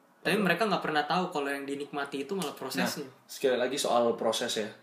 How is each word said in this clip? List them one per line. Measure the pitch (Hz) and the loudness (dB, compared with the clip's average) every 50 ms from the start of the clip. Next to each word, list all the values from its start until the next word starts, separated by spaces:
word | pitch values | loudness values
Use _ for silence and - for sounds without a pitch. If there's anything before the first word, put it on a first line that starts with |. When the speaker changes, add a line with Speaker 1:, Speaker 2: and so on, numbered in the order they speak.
| _ _ _ _ | _ _ _ _
Speaker 1:
Tapi | - - 175 | -2 0 2
mereka | 220 208 175 170 170 226 | 4 4 4 4 2 2
nggak | 214 180 - - | 2 2 0 0
pernah | 156 156 151 147 | 0 0 0 2
tahu | - 165 180 185 175 | 2 2 0 0 0
kalau | - 151 139 139 | -2 -2 -2 -2
yang | 139 139 139 | -4 -4 -4
dinikmati | 139 139 139 143 139 - 143 139 - - 135 139 | -6 -6 -6 -6 -6 -6 -6 -6 -4 -4 -6 -4
itu | - 202 | -4 -4
malah | 196 175 143 127 | -4 -4 -4 -6
prosesnya. | - 131 131 127 135 123 117 104 - 139 | -6 -8 -6 -2 0 0 0 -2 -4 -8
Speaker 2:
Nah, | 127 - - _ | -10 -12 -20 _
sekali | - - - - 135 123 | -16 -8 0 2 2 4
lagi | 117 123 127 131 | 4 2 0 0
soal | 107 - - 117 120 120 117 113 | 0 2 4 4 4 4 4 2
proses | - 117 117 110 - 127 117 - | 2 2 0 0 0 0 -2 -2
ya. | 113 107 110 - - | -2 -4 -4 -6 -12